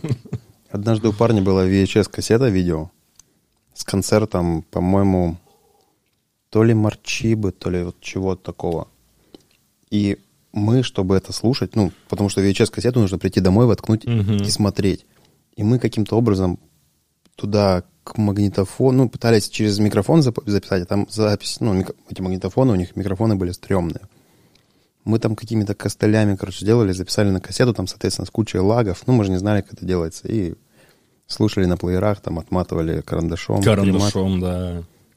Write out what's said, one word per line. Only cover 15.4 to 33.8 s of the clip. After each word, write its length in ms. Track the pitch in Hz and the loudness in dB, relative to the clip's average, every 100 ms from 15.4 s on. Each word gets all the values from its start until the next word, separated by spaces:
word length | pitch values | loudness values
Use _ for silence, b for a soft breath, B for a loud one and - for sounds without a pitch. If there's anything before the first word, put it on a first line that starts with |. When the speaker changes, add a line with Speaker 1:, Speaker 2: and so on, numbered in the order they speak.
| _ - | _ -4
Speaker 2:
И 60 | |
мы 160 | 104 123 | 0 0
каким-то 380 | 117 - 101 107 | 0 -2 0 2
образом 420 | 120 95 92 85 _ _ _ _ _ _ _ - | 2 2 0 -2 _ _ _ _ _ _ _ -12
туда 480 | 104 104 101 90 - _ | -2 2 4 2 -2 _
к 120 | - - | -10 -2
магнитофону, 840 | 104 101 101 95 95 - 131 131 | 0 2 0 0 -4 0 2 4
ну, 40 | 131 | 2
пытались 400 | - 117 113 - | 0 2 4 2
через 300 | - 107 101 | -2 0 2
микрофон 420 | 104 107 - 160 | 2 2 2 2
зап-, 220 | 127 - - | 2 -2 -2
записать, 360 | 101 - 98 | -2 -2 -4
а 40 | 87 | -2
там 200 | 101 - | -4 -2
запись, 480 | 104 104 104 - - | 0 0 0 -4 -4
ну, 120 | 120 | 0
мик-, 200 | 95 92 - - | 0 -2 -8 -14
эти 120 | - | -8
магнитофоны, 500 | 92 92 92 127 131 | -6 -4 -2 0 2
у 40 | 95 | 2
них 200 | 87 101 | -2 -6
микрофоны 400 | 98 98 113 98 | -6 -2 0 0
были 160 | 90 | -2
стремные. 500 | 90 - 98 82 73 - b b b b b b b b _ | -6 -4 -2 -2 -6 -14 b b b b b b b b _
Мы 140 | 107 113 | -2 0
там 160 | 113 107 | 0 -4
какими-то 380 | 110 110 101 | -4 -2 -2
костылями, 640 | 101 107 - 107 110 104 95 | -4 -8 0 2 4 2 0
короче, 300 | 98 - 95 | -6 -4 2
делали, 260 | 120 101 | 2 2
записали 380 | 90 90 - 101 | -2 -4 0 0
на 100 | 92 | 0
кассету, 320 | - - 127 | -4 0 0
там, 140 | 104 95 | 0 -6
соответственно, 400 | - 98 - 95 | -4 -4 -4 -4
с 40 | |
кучей 280 | - 104 92 | -4 -2 0
лагов. 440 | 95 117 107 87 - | 0 2 0 -4 0
Ну, 60 | |
мы 100 | 127 | 2
же 60 | 98 | 2
не 80 | 92 | 0
знали, 240 | 104 104 | 0 -2
как 120 | - | -2
это 120 | - 90 | -8 -4
делается. 420 | 90 82 - - | -2 -2 -8 -6
И 260 | 110 87 - _ b b b b b - | -4 -4 -8 _ b b b b b -10
слушали 400 | - 107 - 90 | -2 -2 0 0
на 100 | 87 | 0
плеерах, 440 | 87 92 104 101 | -2 -2 -2 -2
там, 180 | - 82 | -6 -10
отматывали 600 | - 92 87 87 80 82 | -4 -4 -2 -4 -4 -4
карандашом. 640 | - 80 82 82 - 104 | -6 -4 -4 -6 -4 0
Speaker 1:
Карандашом, 800 | 107 101 | 2 2